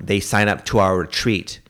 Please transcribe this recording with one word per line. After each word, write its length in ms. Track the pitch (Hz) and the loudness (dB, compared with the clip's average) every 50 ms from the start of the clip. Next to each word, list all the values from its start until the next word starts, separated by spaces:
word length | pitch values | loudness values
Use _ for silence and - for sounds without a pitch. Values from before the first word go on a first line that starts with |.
they 200 | - - 101 101 | -4 -2 -2 -2
sign 280 | 95 - - 104 104 104 | 0 0 0 2 2 2
up 160 | 98 - - | 0 -2 -4
to 120 | - - 113 | -2 2 4
our 180 | 98 95 95 | 4 4 2
retreat, 640 | 92 85 76 - - - 123 110 92 - - - - - _ | 0 -2 -4 -4 -4 0 0 0 0 -2 -6 -14 -16 -18 _